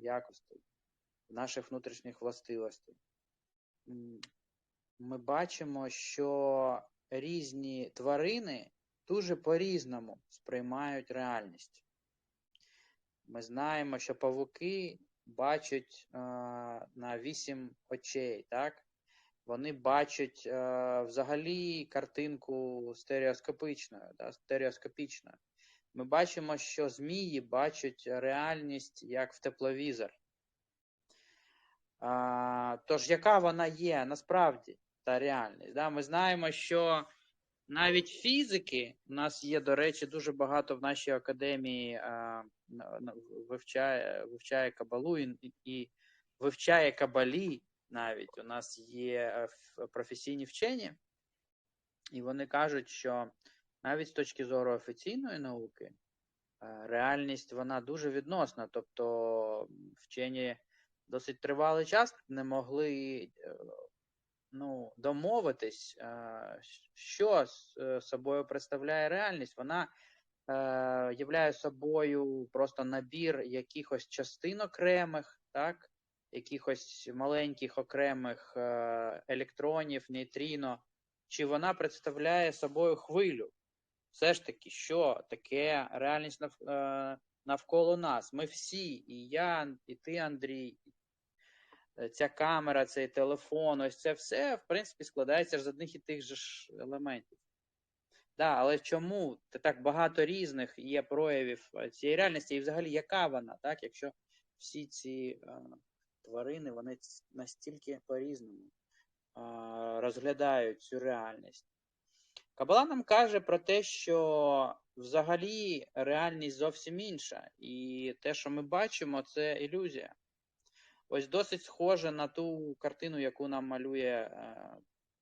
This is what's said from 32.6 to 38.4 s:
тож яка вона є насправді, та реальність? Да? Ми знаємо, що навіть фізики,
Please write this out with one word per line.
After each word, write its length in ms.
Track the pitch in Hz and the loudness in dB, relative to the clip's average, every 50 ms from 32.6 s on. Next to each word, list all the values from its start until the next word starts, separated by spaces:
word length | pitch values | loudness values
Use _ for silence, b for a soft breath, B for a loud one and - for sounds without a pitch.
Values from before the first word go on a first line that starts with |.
| 123 123 120 117 - | 0 -2 -2 -4 -2
тож 240 | - 156 160 - 156 | 0 0 2 2 2
яка 280 | 170 165 165 208 208 190 | 2 6 8 8 8 10
вона 280 | 175 170 165 170 165 | 8 6 4 2 0
є 380 | 160 160 156 175 170 156 139 127 | 0 0 -2 0 2 2 2 2
насправді, 720 | 135 147 - - - 175 185 175 151 127 - - - - _ _ _ _ _ - | 0 -4 -4 0 4 6 8 8 6 6 2 -4 -16 -20 _ _ _ _ _ 0
та 140 | 127 127 127 | 2 2 4
реальність? 560 | 135 143 135 123 113 104 - - - - - | 4 2 2 0 0 -2 -6 -10 -14 -6 -2
Да? 160 | 143 156 156 | -2 0 0
Ми 120 | 147 147 | 0 -2
знаємо, 480 | 139 143 160 175 185 185 180 175 165 160 | -2 0 2 4 4 4 4 2 0 0
що 560 | 156 - - - 170 170 170 165 160 151 139 - b b b b b _ _ _ _ _ _ - | -2 -2 0 2 4 4 6 6 4 2 2 -4 b b b b b _ _ _ _ _ _ -4
навіть 400 | 143 160 175 180 180 180 175 175 | 2 4 4 6 6 6 4 2
фізики, 840 | - - - 247 269 285 | -2 -2 0 2 4 4